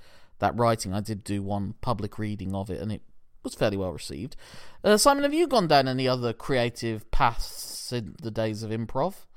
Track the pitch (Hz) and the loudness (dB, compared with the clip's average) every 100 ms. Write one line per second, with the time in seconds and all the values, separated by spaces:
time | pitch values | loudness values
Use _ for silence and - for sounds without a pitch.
0 | - - - - 101 110 117 113 95 101 | -20 -20 -20 -2 0 4 2 2 -2 -4
1 | 107 101 - 101 98 101 98 - 131 101 | -4 -6 -4 -4 -2 -4 -4 -4 -4 -2
2 | 104 - 107 101 95 98 95 65 107 104 | -4 -6 -6 -6 -6 -6 -6 -6 -6 -8
3 | - - - - - - 113 98 92 73 | -10 -20 -20 -14 -10 0 0 0 -4 -6
4 | - 69 123 - - - - - 202 208 | -10 -10 -10 -12 -14 -16 -16 0 4 6
5 | 285 277 285 311 311 240 165 143 131 131 | 6 6 4 2 4 4 6 6 6 2
6 | 127 127 120 - - 131 120 - 117 107 | 2 2 0 -2 0 2 2 -2 -4 -4
7 | - - 120 - - - - - - 123 | 2 4 4 2 -4 -8 -12 -12 -6 -6
8 | 101 - 113 110 110 107 110 113 110 131 | -6 -10 -8 -2 -2 -4 -4 -6 -4 -2
9 | 175 - - | -2 -4 -16